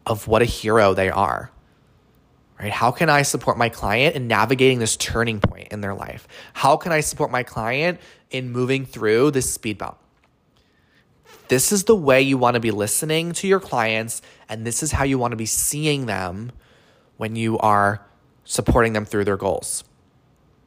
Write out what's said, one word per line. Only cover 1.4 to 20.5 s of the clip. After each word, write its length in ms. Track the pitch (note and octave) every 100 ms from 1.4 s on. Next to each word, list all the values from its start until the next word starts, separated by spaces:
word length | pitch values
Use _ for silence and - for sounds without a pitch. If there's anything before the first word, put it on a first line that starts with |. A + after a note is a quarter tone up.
| - - _ _ _ _ _ _ _ _ _ -
Right? 140 | G#2
How 180 | - A#2
can 200 | C3 E3
I 120 | C#3+
support 360 | C#3 C3+ - A#2
my 100 | A#2
client 460 | - G#2+ G#2+ C#3+ D3
in 120 | A#2+
navigating 500 | G#2+ A2 C3 C3 B2+
this 180 | A2 -
turning 440 | - A#2 A#2 G#2+
point 280 | - - -
in 120 | G#2
their 140 | G2+
life? 340 | G2 - - - - -
How 240 | - C#3 D#3
can 160 | F3+
I 80 | D#3+
support 300 | D3 - D3
my 120 | B2
client 580 | A#2+ - A2+ C3 E3+ F3 - - _
in 200 | C3 B2+
moving 360 | A#2+ B2+ C3+ C3
through 460 | A#2 A2 A2+ C#3+
this 200 | C3+ B2
speed 260 | - A2 G#2
bump? 200 | - - _ _ _ _ _ _ _ _ _ _ _ _ _ - -
This 240 | - -
is 120 | G#3
the 120 | F#3 A3
way 260 | C#3+ C3
you 160 | C3+ C3+
wanna 220 | B2 A#2+
be 100 | A2+
listening 600 | G#2 G#2 - D#3 D#3+ E3
to 140 | E3+ G3
your 140 | F#3+
clients, 640 | F#3+ B2+ A2 A2 A2+ - - - -
and 180 | A2+ A2+
this 160 | A#2+
is 100 | D#3
how 120 | -
you 140 | C#3 C3
wanna 180 | A#2+ A#2
be 100 | A2
seeing 600 | - - D3 D3+ C#3+ B2
them 460 | F#2+ F#2 F#2+ A#2+ - - _ _ _ _ -
when 200 | A2 A2+
you 220 | A2+ A2+
are 420 | G#2+ G#2 G2+ G#2 - _ _ _
supporting 480 | - - - B2+ A#2
them 120 | A2
through 200 | G#2 G#2
their 120 | G2+ G2
goals. 480 | G2 E2 - - - _ _ _ _ _ _